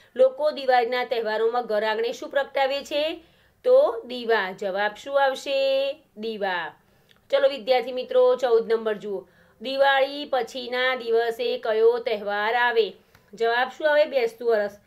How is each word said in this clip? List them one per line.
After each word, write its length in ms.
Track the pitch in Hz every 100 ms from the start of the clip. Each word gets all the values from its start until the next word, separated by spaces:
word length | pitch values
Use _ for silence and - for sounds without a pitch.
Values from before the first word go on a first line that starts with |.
| _ 247
લોકો 340 | 262 262 302
દિવાળીના 540 | 277 254 254 240 247
તહેવારોમાં 640 | 247 233 214 214 226 247 214
ઘર 180 | 208
આંગણે 280 | 220 220 233
શું 180 | 240 302
પ્રગટાવે 520 | 277 - 269 269 277
છે? 380 | 247 294 311 339 - _ _ _
તો 380 | 247 262 311 453 247
દીવા. 460 | 247 226 220 185
જવાબ 420 | 190 196 196 208
શું 300 | 208 277 277
આવશે? 680 | 277 269 294 269 269 269 277 294 _ 214
દીવા. 560 | 226 214 196 175 156 - _ _ _ _ _
ચલો 180 | 277 277
વિદ્યાર્થી 440 | 269 208 247 247
મિત્રો, 440 | 254 247 254 254 247
ચૌદ 360 | 254 226 208
નંબર 220 | 226 220
જુઓ. 340 | 202 208 190 - _ _ _
દિવાળી 640 | 247 269 277 269 285 285
પછીના 680 | 294 262 233 262 240 247 254
દિવસે 640 | 254 226 226 233 233 240 247
કયો 400 | 233 214 226 240
તહેવાર 560 | 233 208 202 208 208
આવે? 380 | 240 240 226 196 - _ _ _
જવાબ 340 | 202 226 240 262
શું 220 | - 311
આવે? 140 | 294
બેસતું 440 | 302 269 226 - 233
વરસ. 300 | 214 202 -